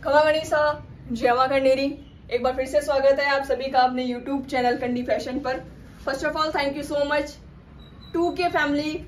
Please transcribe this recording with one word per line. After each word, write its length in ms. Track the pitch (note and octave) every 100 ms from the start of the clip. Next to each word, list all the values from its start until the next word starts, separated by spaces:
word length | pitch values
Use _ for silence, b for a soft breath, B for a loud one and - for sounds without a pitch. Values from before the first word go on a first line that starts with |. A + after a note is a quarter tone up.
खमा 180 | D#4+ C#4+
गणिसा, 600 | D#4 D#4 D#4+ D4+ D4 - - - -
जय 200 | A#3 A#3+
मां 140 | B3 C4
खंडेरी। 360 | C4+ C4+ C4 C#4 - - - -
एक 120 | B3
बार 120 | B3+ C4
फिर 100 | C4
से 140 | D4
स्वागत 400 | C#4+ C#4 C#4 C#4
है 60 | C#4+
आप 180 | C#4
सभी 240 | C#4 A#3+ C4+
का 120 | C4+
अपने 260 | B3+ B3+ B3+
YouTube 400 | A#3+ B3 C#4 C4
चैनल 300 | B3+ B3 A#3+
कंडी 260 | B3 B3
फैशन 360 | B3 G#3+ C#4 B3+
पर। 220 | B3+ C4 - - - -
First 200 | - C4+
of 120 | D4+ D4+
all, 140 | D#4
thank 260 | D4+ C#4 C#4+
you 80 | C#4
so 100 | D4 C#4+
much। 240 | D4 D4 - - - - - - - -
टू 180 | E4+ E4+
के 120 | -
family 520 | F4 F4 D4 C#4+ D4+ D#4